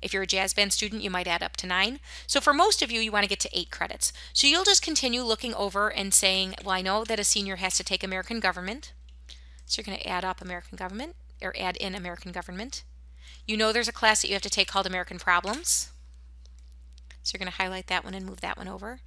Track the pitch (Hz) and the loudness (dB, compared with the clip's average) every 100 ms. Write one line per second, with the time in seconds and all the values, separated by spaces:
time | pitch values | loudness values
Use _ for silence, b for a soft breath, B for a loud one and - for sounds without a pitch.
0 | 196 196 190 190 190 - 202 - 214 214 | -2 -2 0 2 2 4 2 2 0 -2
1 | 202 180 185 170 170 - 185 180 196 269 | -2 -2 0 0 0 -6 -2 2 2 0
2 | B B B - - 294 370 415 269 233 | B B B 2 4 6 6 6 2 0
3 | 220 208 202 196 - - 175 - 170 - | 0 2 2 0 -2 -4 -6 -6 -6 -2
4 | - - B - 285 320 381 392 - 302 | -2 -2 B 4 6 6 6 6 6 2
5 | 262 240 247 220 247 220 202 190 208 - | 2 0 0 0 -2 -2 -2 0 0 0
6 | 196 190 196 190 190 190 196 185 190 202 | 4 6 6 4 0 -4 -2 0 2 0
7 | 220 220 202 - 196 190 185 - 190 185 | 0 0 2 2 0 -2 0 0 0 -2
8 | 190 185 185 233 196 180 180 233 - - | -2 -4 -4 0 0 0 -4 -8 -12 -18
9 | - - - B B B B - - 190 | -20 -20 -18 B B B B -4 -4 -8
10 | - 180 185 185 185 180 - 185 185 196 | -4 -2 -2 -6 -8 -10 -10 -10 -10 -8
11 | 285 349 - - 185 - 185 180 196 185 | -10 -12 -20 -10 -8 -4 -4 -2 -4 -6
12 | 180 175 - 180 175 180 233 - - - | -8 -10 -10 -10 -10 -10 -8 -10 -12 -20
13 | - B B B - 214 220 220 226 - | -20 B B B -4 2 4 4 2 4
14 | 220 214 - 196 202 - 190 196 190 185 | 4 4 2 -2 -2 0 0 0 -2 -2
15 | 180 180 - 175 180 240 339 - - - | -6 -6 2 2 2 -4 0 0 0 -10
16 | - - - - - - - - - - | -20 -20 -20 -18 -20 -20 -20 -20 -20 -20
17 | - - - 190 190 175 190 185 185 185 | -20 -10 -8 -4 -6 -2 -2 -2 -2 -2
18 | - 190 190 - - - 185 196 202 254 | -2 -8 -10 -8 -6 -6 -8 -10 -10 -14